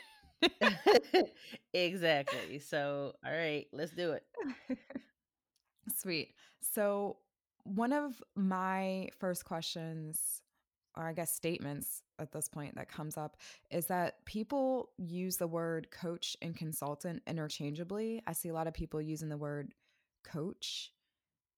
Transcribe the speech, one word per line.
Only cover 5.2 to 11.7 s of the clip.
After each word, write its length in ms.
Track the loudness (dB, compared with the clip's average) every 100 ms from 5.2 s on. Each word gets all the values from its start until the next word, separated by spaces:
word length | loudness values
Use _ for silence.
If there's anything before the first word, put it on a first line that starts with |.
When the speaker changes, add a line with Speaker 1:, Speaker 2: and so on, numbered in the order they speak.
| _ _ _ _ _ _ -6 -4
Speaker 1:
Sweet. 380 | -2 -2 -2 -10 -20 _
So 560 | -4 2 2 4 0 -4 _ _ _ _
one 280 | -4 0 4
of 300 | 2 0 -6 -10 0
my 760 | 0 2 0 0 0 -2 -4 -4
first 260 | -2 -2 -4
questions, 960 | -6 -4 -6 -6 -6 -6 -4 -4 -6 -10 _ _ _ _ -6
or 80 |
I 100 | -4
guess 200 | -2 -2
statements 720 | 0 0 0 -2